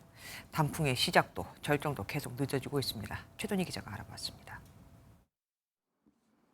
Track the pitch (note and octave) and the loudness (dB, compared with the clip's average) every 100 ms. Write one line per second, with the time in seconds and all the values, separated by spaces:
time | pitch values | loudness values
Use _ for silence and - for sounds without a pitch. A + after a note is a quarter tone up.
0 | - - - - - - D3 - D3 B2 | -12 -18 -14 -14 -4 2 2 4 2 4
1 | - F3 - - - - - D3 D3+ C3 | 6 6 6 -2 -8 -6 2 2 2 -2
2 | A#2 D3 B2+ B2 C#3 C#3 B2+ C#3 - A2+ | -2 -4 -4 -2 0 0 0 -2 -2 -4
3 | G2+ - - - G#3+ G3+ F3+ - - F#3+ | -6 -8 -10 -8 -2 0 0 -4 -8 -10
4 | - - - - - - - - - - | -10 -8 -10 -10 -16 -16 -16 -20 -20 -20
5 | - - _ _ _ _ _ _ _ _ | -20 -20 _ _ _ _ _ _ _ _
6 | _ _ _ _ _ | _ _ _ _ _